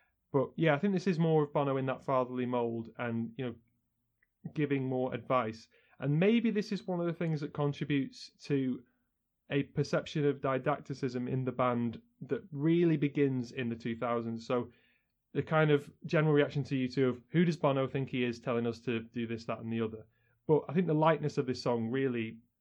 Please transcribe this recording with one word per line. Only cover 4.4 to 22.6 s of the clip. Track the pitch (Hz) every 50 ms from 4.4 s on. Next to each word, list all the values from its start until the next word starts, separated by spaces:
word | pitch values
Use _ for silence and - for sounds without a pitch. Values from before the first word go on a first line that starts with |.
| - - -
giving | 156 147 139 143 135 131 131
more | 127 127 127 127 127
advice. | 123 117 - 135 127 117 110 113 - - - _ _ _ _ _ -
And | - 139 147 156
maybe | 180 208 233 233 220 226 202
this | 214 202 -
is | 208 185 -
one | - 180 170
of | 170
the | 175 160
things | - 170 165 160 143
that | 147 143 -
contributes | - 147 143 139 - 151 139 147 139 131 - - - - - - _ -
to | - 147 139 135 127 123 123 - _ _ _ _ _ _ _ _ _ _ _ _ -
a | 143 143 139
perception | - - 156 143 - - 160 - - - 160 143
of | 143 135 135
didacticism | - 135 131 131 131 147 143 - - - 139 - - 131 123 127 123 123
in | 131 131 127
the | 127 127
band | 127 127 127 123 120 120 120 113 - - _ _ _ -
that | 127 139 - - -
really | 147 139 143 160 165 175 175 170 160
begins | 147 139 143 139 151 143 135 131 127 120 120 -
in | 135 123 117
the | 117
two | 117 - 123 113
thousands. | 113 127 120 120 120 117 117 113 113 117
So | - 127 123 120 120 - _ _ _ _ _ _ _ _ _ _ _ -
the | 147 135
kind | - 160 156 156 151
of | 147 143 143 - - _ -
general | - - 156 151 156 151
reaction | 143 147 143 - 147 131
to | - 143
U | 131 127 127
two | 127 139 131 127
of, | 123 123 - _
"Who | - 160 180
does | 170 160
Bono | 156 - 143 135 135 135
think | 127 - 139 131 120
he | - 127 123
is | 123 117 120
telling | - 135 120 120 117
us | 120 113 117
to | - 135 120 113 113 - -
do | 120 117
this, | 113 117 113 -
that | - 117 113
and | 117 113
the | 113 113 113
other?" | 110 110 110 107 - _ _ _ _ _ _ _ -
But | 156 147 - -
I | 139
think | 180 185
the | 165 151
lightness | 151 156 160 160 147 151 143 - -
of | 139
this | 123 127 - -
song | 131 120 117 113 113
really | 123 135 135 131 120 117 113 110 113 - - _ _ _